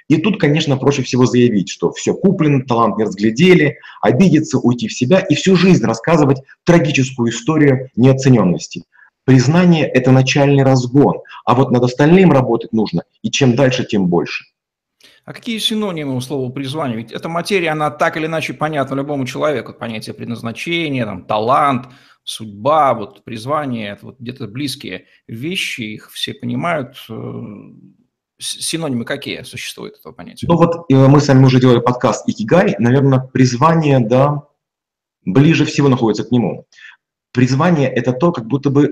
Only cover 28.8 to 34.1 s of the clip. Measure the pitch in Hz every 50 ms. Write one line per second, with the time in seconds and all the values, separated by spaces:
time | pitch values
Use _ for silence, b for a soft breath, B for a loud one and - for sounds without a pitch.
28.8 | 165 143 127 117 117 - 143 139 - - 87 78 123 - - 123 - - - -
29.8 | 110 - - _ _ - - - 85 - - - - - 170 165 170 170 - -
30.8 | - - 135 135 135 135 143 147 139 143 135 131 135 127 127 127 123 131 120 117
31.8 | - 123 123 - - 117 104 - - - - - 107 113 160 180 208 196 - -
32.8 | 113 120 127 139 135 139 131 127 135 - - - 131 120 120 120 147 165 165 165
33.8 | 156 143 139 127 113 107